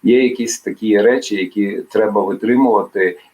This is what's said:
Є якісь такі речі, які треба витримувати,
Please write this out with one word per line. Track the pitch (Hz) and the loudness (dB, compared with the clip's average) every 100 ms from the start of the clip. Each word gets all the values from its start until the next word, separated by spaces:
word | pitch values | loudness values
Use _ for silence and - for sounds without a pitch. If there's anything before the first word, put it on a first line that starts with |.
Є | - 123 | 4 4
якісь | 127 123 117 - | 2 -2 -8 -6
такі | - - 110 104 | -10 -8 0 2
речі, | 110 131 - 104 | 4 2 -2 -6
які | 92 104 101 101 | -6 -4 -4 -4
треба | - 104 107 104 | -6 -2 0 0
витримувати, | 95 95 107 123 131 104 - 101 92 87 _ | -2 -4 0 2 2 2 -2 -2 -4 -4 _